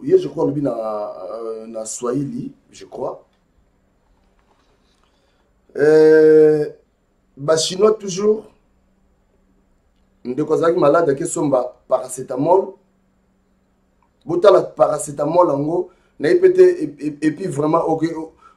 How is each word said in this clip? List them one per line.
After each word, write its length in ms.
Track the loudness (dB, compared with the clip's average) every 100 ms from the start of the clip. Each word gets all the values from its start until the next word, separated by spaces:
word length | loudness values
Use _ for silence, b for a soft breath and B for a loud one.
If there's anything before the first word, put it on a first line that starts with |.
ye 160 | 0 0
je 80 | 0
crois 160 | -4
alobi 180 | -4 -4
na, 100 | -6
euh, 960 | -6 -8 -8 -10 -12 -14 -12 -12 -12 -12
na 180 | -12 -12
Swahili, 640 | -8 -6 -6 -6 -10 -14 -18 _
je 140 | -20 -18
crois. 400 | -12 -10 -12 _ _ _ _ _ _ _ _ _ _ _ _ _ _ _ _ _ _ _ _ _ _ _ _ _ 0
Euh, 920 | 4 6 6 6 6 6 6 2 -4 -10 _ _ _ _ _ -12
ba 200 | -2 -2
Chinois 360 | -2 0 0
toujours, 500 | 0 -6 -4 -2 -2 -6 _ _ _ _ _ _ _ _ _ _ _ _ _ _ _ _ _ -10
ndeko 280 | -6 -2
azalaki 260 | 0 0 2
malade 320 | 2 2 0
ake 140 | -2 -4
somba 480 | -4 -2 -2 -4 -12 _
paracetamol. 840 | -4 -4 -14 -10 -6 0 0 0 -12 _ _ _ _ _ _ _ _ _ _ _ _ _ _ -6
Botala 360 | 2 4 4
paracetamol 880 | 0 0 0 0 -8 -6 0 2 2
yango, 420 | 0 -4 -4 -6 b b _
na 100 | 0
ye 60 | 4
pe 180 | 4
te, 80 | 6
et, 340 | 4 4 -6 -8
et, 180 | -12 -4
et 100 | -4
puis 160 | -4 -8
vraiment, 400 | -4 -2 -2 -2
ok, 160 | -4 -6 -8 -14 _ b